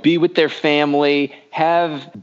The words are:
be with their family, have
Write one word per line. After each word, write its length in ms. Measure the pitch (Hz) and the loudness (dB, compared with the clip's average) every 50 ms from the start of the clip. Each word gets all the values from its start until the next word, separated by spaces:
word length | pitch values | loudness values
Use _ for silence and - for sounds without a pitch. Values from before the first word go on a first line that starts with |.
| - | 0
be 160 | 151 170 170 | 0 2 2
with 160 | 160 175 175 | 2 0 2
their 140 | - 160 143 | 0 0 0
family, 840 | - - - 156 147 147 147 147 143 143 147 143 143 143 143 135 - - - _ | -2 -2 -2 0 2 2 2 0 0 0 2 2 2 0 -2 -4 -6 -12 -20 _
have 600 | - - 160 160 170 170 175 165 151 143 135 - - 107 | -6 -2 0 0 0 0 0 -2 -4 -8 -14 -16 -16 -10